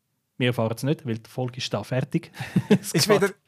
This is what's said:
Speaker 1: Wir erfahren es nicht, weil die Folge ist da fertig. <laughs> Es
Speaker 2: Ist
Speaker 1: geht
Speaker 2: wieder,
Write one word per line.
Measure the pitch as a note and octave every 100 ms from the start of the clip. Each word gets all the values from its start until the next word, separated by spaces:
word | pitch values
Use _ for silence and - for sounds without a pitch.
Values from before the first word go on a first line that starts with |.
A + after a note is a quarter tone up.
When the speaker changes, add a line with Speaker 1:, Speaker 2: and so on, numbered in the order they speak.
| _ _ _ _
Speaker 1:
Wir | B2
erfahren | B2 A2+ A#2
es |
nicht, | C3 E3 B2+
weil | A2
die | -
Folge | - B2+ B2
ist | -
da | G#2+
fertig. | G#2 B2+ C3+ E3+ - - -
<laughs> | - -
Es | G3 -
Speaker 2:
Ist | B3 G#3
Speaker 1:
geht | G3+
Speaker 2:
wieder, | G3 -